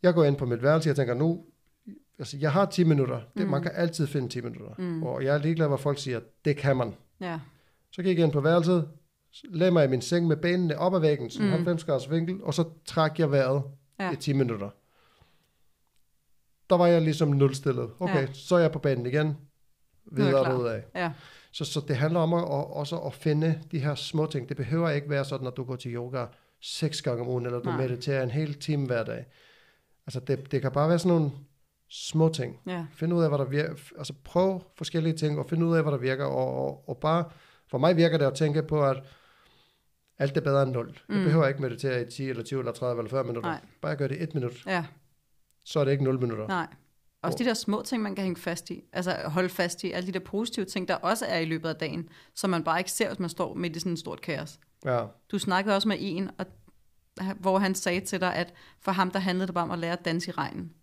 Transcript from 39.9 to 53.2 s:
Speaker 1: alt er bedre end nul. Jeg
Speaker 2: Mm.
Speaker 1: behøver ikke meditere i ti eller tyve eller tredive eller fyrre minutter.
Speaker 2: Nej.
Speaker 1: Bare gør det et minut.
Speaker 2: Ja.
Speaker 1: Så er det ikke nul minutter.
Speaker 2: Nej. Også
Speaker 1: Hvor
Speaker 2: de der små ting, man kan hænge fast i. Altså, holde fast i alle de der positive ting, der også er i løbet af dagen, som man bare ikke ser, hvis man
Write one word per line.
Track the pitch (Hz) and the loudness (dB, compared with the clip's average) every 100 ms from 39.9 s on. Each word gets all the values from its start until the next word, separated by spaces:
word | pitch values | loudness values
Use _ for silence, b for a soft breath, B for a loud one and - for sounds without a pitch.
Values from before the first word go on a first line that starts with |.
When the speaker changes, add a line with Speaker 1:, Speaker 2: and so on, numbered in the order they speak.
| _ _ _ | _ _ _
Speaker 1:
alt | 139 143 | -2 0
er | |
bedre | 156 139 | 2 2
end | 135 | 2
nul. | 123 120 - - | 0 -6 -12 -4
Jeg | 202 | 0
Speaker 2:
Mm. | |
Speaker 1:
behøver | 180 156 139 | 4 4 4
ikke | 139 | 0
meditere | 131 113 139 123 | -4 -4 -2 -2
i | 120 | -4
ti | 120 135 | -6 -6
eller | 117 | -6
tyve | 113 135 | -4 -4
eller | 120 | -4
tredive | - 127 120 | -4 -4 -2
eller | 110 | -2
fyrre | 135 | -2
minutter. | 123 120 170 | -2 -4 -4
Speaker 2:
Nej. | 160 - _ | -6 -12 _
Speaker 1:
Bare | 151 147 | -6 -2
gør | 139 | -2
det | 147 | -2
et | 165 | -4
minut. | 151 123 123 - | -4 -4 -6 -4
Speaker 2:
Ja. | 185 151 - _ _ _ _ _ _ | -4 -4 -12 _ _ _ _ _ _
Speaker 1:
Så | - 160 | -4 0
er | |
det | 139 | 2
ikke | 139 | 2
nul | 131 131 | 2 2
minutter. | 123 107 110 | 0 -2 -2
Speaker 2:
Nej. | 185 160 - _ _ _ _ | -2 -4 -10 _ _ _ _
Også | - - | -4 0
Speaker 1:
Hvor | |
Speaker 2:
de | 240 | 0
der | |
små | 220 - 208 | 0 -2 -4
ting, | - 247 | -2 -4
man | 208 | -2
kan | 190 | -2
hænge | 190 175 | -2 -2
fast | - 170 - | -4 -6 -8
i. | 175 - | -14 -8
Altså, | - 180 170 | -6 -2 -2
holde | - 156 185 | -2 0 -2
fast | 185 175 175 | 0 -2 -2
i | 185 | -6
alle | 175 180 | -4 -4
de | |
der | 185 | -6
positive | 185 196 233 240 | -6 -6 -4 -4
ting, | 190 202 180 | -4 -4 -2
der | |
også | 185 175 - 240 | -2 0 -2 -2
er | 170 | -2
i | |
løbet | 160 160 160 | -2 -2 -4
af | 160 | -6
dagen, | 156 151 165 B B | -6 -6 -10 B B
som | - 196 | -4 -2
man | 175 | 0
bare | 160 160 | 0 -2
ikke | 185 | -2
ser, | - 208 | -2 -2
hvis | |
man | 185 | -2